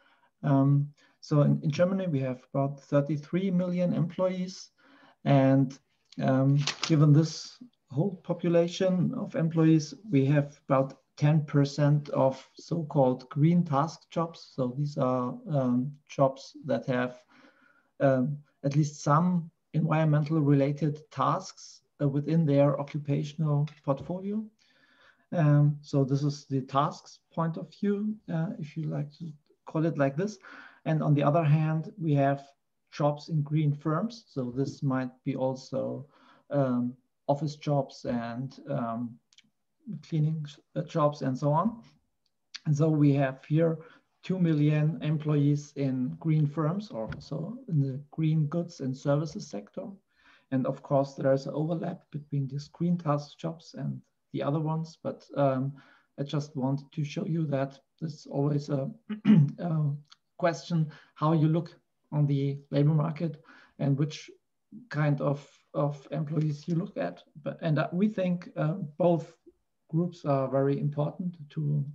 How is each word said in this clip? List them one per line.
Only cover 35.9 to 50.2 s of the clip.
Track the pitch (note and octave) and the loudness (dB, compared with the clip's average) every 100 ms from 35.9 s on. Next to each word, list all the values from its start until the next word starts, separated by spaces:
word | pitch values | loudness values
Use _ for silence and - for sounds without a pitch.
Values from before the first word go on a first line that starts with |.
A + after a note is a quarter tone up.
| B2 C#3 _ _ _ - | -8 -12 _ _ _ -4
um, | C#3+ C3 B2 B2 B2+ _ _ - | 0 0 0 -2 -6 _ _ -4
office | C#3+ D#3 D3 | -2 -4 -6
jobs | D3+ C#3+ C3+ - C3 | -2 -2 -2 -8 -6
and, | A#2+ A#2 A#2 C3 - - | -4 -6 -8 -10 -12 -8
um, | C#3 A#2 A#2 A#2+ A#2+ _ - _ _ _ _ D4+ D#3 - | -6 -4 -6 -8 -12 _ -20 _ _ _ _ -14 -14 -4
cleaning, | D#3+ D3+ D#3+ D3 - _ D3+ | 0 0 -2 -8 -14 _ -10
uh, | |
jobs | - E3 D3 D3 | -6 0 0 0
and | C3+ B2+ | -4 -2
so | C#3+ | 0
on. | D3+ G#3 - - _ _ _ _ _ _ - - | 2 0 -4 -12 _ _ _ _ _ _ -8 -2
And | D3 | 2
so | D#3+ | 2
we | D#3 D3 | 4 4
have | C#3 C3+ C3+ - | 4 2 -4 -2
here | D3+ E3 D#3+ - - _ _ | 2 2 0 -10 -20 _ _
two | - F#3 | -6 0
million | E3+ D3 D3 D3+ D3+ E3 | 2 4 4 4 0 0
employees | D3+ D3+ D3+ D3+ C#3+ D3 - - | -2 -2 0 2 2 2 -2 -4
in | C#3 C3 B2+ D#3+ | -2 -2 -4 -4
green | D#3+ D#3 C#3+ | 0 2 2
firms, | D#3+ D#3 G3 - | 0 -2 -2 -6
or | A2+ - D3 | -8 -8 -10
so | - - E3+ B3 C4 | -10 -8 -8 -10 -4
in | D#3 | -2
the | C3+ C3 D3 | 0 -4 -10
green | - D#3+ D#3+ C#3+ | -4 0 0 0
goods | E3+ F3 - | -2 -6 -8
and | C3 B2+ | -8 -4
services | D3 C#3+ E3 G#3 - | 0 0 -2 -8 -12
sector. | G2+ - - F#3+ - _ _ | -12 -12 -12 -12 -16 _ _